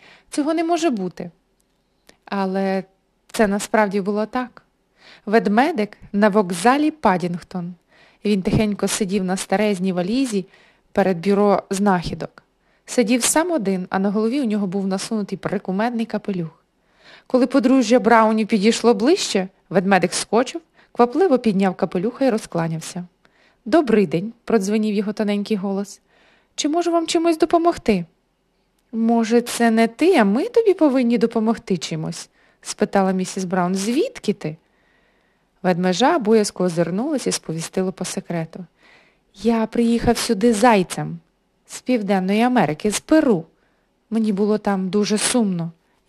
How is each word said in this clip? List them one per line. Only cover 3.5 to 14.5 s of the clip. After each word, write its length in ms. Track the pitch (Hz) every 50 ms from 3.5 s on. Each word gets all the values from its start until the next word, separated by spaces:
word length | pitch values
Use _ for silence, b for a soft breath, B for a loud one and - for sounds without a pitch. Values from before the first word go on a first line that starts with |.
| 196 208 - - - 220 214 202 190 208
було 260 | 180 202 202 208 214
так. 360 | 214 - 254 254 240 - - _ _ _ _ _ _ b b b b b b b
Ведмедик 680 | 208 202 226 180 202 202 226 269 339 339 214 208 202 - _ - - -
на 160 | 202 214 214
вокзалі 600 | 185 220 196 175 185 170 185 240 262 285 302 302
Паддінгтон. 840 | 311 - - 214 185 180 180 175 175 170 - - - 185 170 175 180 _ _ b b b b b b b b
Він 180 | 208 214 190 180
тихенько 460 | 202 - - 220 208 202 - 196 196
сидів 360 | - - 214 175 196 208 185
на 120 | 180 185
старезній 560 | 190 - - 190 196 214 214 202 180 185 190 180
валізі 540 | 180 175 185 226 262 277 240 208 196 180 b b b b b b b b b -
перед 340 | 202 190 190 190 165 165
бюро 360 | 196 202 196 208 202 196 - - -
знахідок. 720 | 202 190 202 208 185 175 165 - - 160 - - _ - _ _ _ _ _ _ _ _ _
Сидів 380 | - - 254 233 196 254 254 -
сам 280 | - - 302 330 359 330
один, 340 | 302 196 196 190 185 185 -
а 80 | - 190
на 120 | 196 208
голові 300 | 190 220 214 226 247 294
у 40 | 269
нього 220 | 214